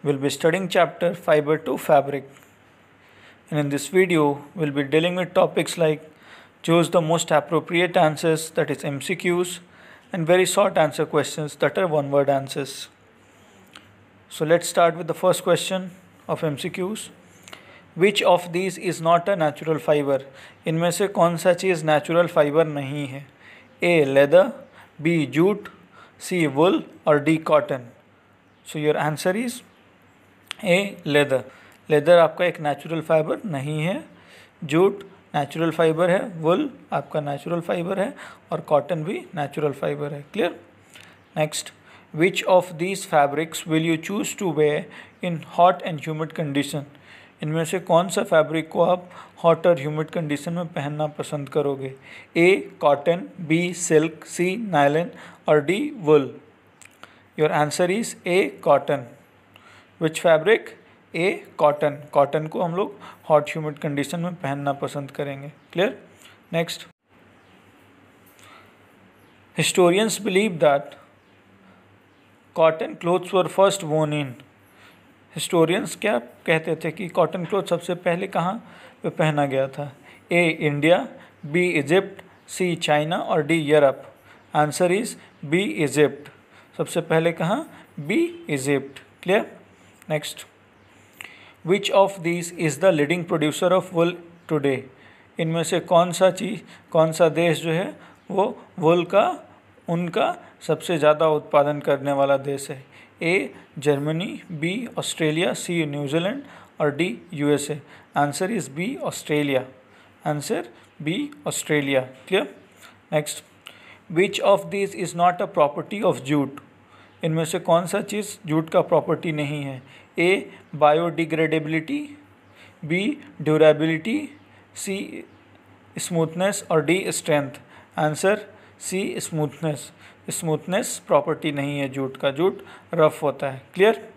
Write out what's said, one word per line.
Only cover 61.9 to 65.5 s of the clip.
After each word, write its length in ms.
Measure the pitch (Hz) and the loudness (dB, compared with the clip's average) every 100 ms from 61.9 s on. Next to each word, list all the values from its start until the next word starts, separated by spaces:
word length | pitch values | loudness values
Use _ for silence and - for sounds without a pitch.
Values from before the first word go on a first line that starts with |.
| 139 - | -2 -2
कॉटन 340 | 147 139 156 156 | 2 2 0 -4
को 160 | - | -4
हम 120 | 175 170 | -4 -2
लोग 220 | 214 - - - - | -6 -8 -20 -20 2
हॉट 220 | 151 143 | 2 2
ह्यूमिड 280 | 160 151 147 | -6 -8 -6
कंडीशन 420 | 156 143 135 175 | -4 -4 -4 -4
में 140 | 175 | -6
पहनना 380 | 165 139 143 143 | -6 -6 -4 -4
पसंद 380 | 139 143 143 135 | -4 -6 -8 -10
करेंगे। 420 | - 143 139 143 | -8 -8 -8 -14